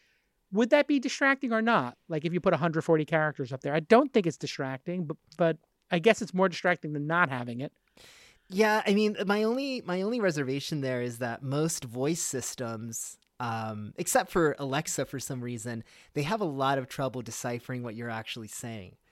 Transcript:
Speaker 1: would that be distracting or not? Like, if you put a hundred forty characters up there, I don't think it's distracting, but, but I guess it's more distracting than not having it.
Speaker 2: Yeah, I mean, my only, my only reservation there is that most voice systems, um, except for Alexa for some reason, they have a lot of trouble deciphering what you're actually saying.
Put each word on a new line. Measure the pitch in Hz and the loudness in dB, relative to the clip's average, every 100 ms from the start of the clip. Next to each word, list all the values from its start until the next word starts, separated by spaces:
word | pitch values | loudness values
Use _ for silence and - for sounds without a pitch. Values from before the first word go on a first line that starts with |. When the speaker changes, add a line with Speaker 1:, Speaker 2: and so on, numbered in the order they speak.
| _ _ _ _ _ | _ _ _ _ _
Speaker 1:
would | 196 233 | 0 4
that | 294 285 | 4 6
be | 285 | 2
distracting | 262 - 269 269 254 | 2 2 2 2 2
or | 220 | 2
not? | 226 208 123 - - | 4 4 2 -6 -6
Like, | 156 | -4
if | 165 | -2
you | 175 | 2
put | 190 | 4
a | 156 | 4
hundred | 170 160 | 2 2
forty | - 156 | 4 4
characters | 151 160 156 - 123 | 4 2 0 -2 -6
up | 131 | -6
there, | 143 | -2
I | 156 | -2
don't | 151 226 294 | 8 8 8
think | 226 170 | 2 2
it's | - | -2
distracting, | 151 - 135 131 - 180 151 | -6 -6 -6 -6 -6 -6 -6
but, | 156 _ - | -8 _ 0
but | 165 160 _ _ _ | 0 0 _ _ _
I | 175 | 4
guess | 214 214 | 4 4
it's | 190 | 0
more | 185 190 | 2 2
distracting | 160 180 175 156 | 2 0 0 -2
than | 151 147 | -4 -2
not | 170 160 | 2 2
having | 127 123 120 | 0 -6 -6
it. | 147 - _ - - - - _ _ | -8 -12 _ -20 -20 -20 -20 _ _
Speaker 2:
Yeah, | 185 214 214 - | 2 4 4 2
I | |
mean, | 202 214 208 196 | 2 2 0 0
my | 208 | 2
only, | 220 254 277 254 | 2 0 -2 -6
my | 180 180 | -4 -4
only | 202 247 | -2 0
reservation | 190 151 127 139 - 151 | 0 0 -2 -4 -4 -4
there | 135 123 | -2 -2
is | 123 117 | -4 -4
that | 120 117 | -6 -6
most | 131 143 160 - | -4 0 0 -2
voice | 127 120 143 165 | -6 -2 -2 -2
systems, | - 131 - - 117 113 113 113 - - _ - | -4 -4 -6 -8 -8 -8 -8 -10 -10 -14 _ -8
um, | 117 113 110 107 104 - | -6 -4 -6 -8 -10 -8
except | - 254 - | 0 0 2
for | 185 156 - | 2 2 2
Alexa | 135 139 - - | -2 -4 -2 -4
for | 131 131 | -4 -6
some | - 127 | -8 -8
reason, | 120 120 117 117 - - - | -8 -8 -8 -10 -12 -20 -8
they | 147 | -4
have | 147 220 | -2 0
a | 180 | -2
lot | 135 135 139 | 0 2 2
of | 123 | -2
trouble | - 131 123 | -4 -4 -4
deciphering | 113 - 123 120 - 127 | -8 -8 -6 -6 -6 -8
what | 120 | -8
you're | 110 120 | -8 -8
actually | 113 - 120 107 | -8 -8 -12 -12
saying. | - 117 110 92 - _ | -12 -10 -10 -14 -20 _